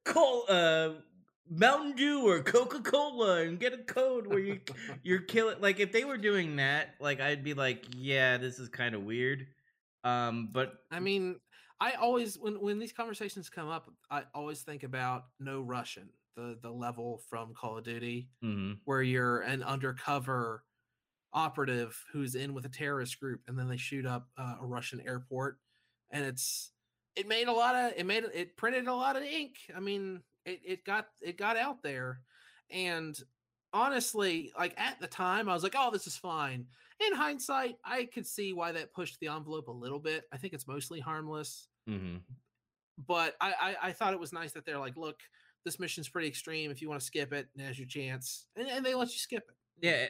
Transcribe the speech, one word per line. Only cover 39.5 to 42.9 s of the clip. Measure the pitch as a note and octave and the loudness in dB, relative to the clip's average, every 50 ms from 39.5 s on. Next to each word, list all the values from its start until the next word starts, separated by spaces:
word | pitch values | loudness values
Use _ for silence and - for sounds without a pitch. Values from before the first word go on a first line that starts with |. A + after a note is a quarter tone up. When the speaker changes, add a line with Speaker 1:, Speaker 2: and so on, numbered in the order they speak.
| D#3 D#3 C#3+ A#2+ | -6 -6 -6 -8
Speaker 2:
a | |
little | A#2+ B2 A#2+ B2+ C#3 D3 | -10 -8 -6 -6 -6 -4
bit. | D3+ D#3+ D#3 D#3+ D#3 - | -2 -2 -2 -4 -4 -8
I | - C3+ | -12 -10
think | C3 F#3+ F3 | -8 -8 -8
it's | C#3+ - C3+ | -8 -8 -8
mostly | C3+ D3 C#3 - E3+ D#3+ | -8 -8 -8 -8 -8 -8
harmless. | B2+ C#3+ D#3 D#3 D#3 D3+ D#3 D3+ D3+ - - - - _ _ _ - A2+ | -6 -6 -6 -6 -6 -6 -6 -8 -8 -8 -10 -14 -18 _ _ _ -10 -6
Speaker 1:
Mm-hmm. | G#2+ G2 F#2 F2+ F2 F2+ - - B2+ - _ _ _ _ _ _ _ _ _ _ | -6 -6 -4 -6 -8 -10 -12 -14 -18 -20 _ _ _ _ _ _ _ _ _ _